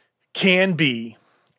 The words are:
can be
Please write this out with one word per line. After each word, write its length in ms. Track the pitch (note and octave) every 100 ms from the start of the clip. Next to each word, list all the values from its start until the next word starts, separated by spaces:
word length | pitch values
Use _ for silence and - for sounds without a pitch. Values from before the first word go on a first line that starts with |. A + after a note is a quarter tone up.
| _ _ _
can 380 | - F#3+ F#3 F#3+
be 440 | D#3+ D3 A#2 A#2 A2+ _ _ _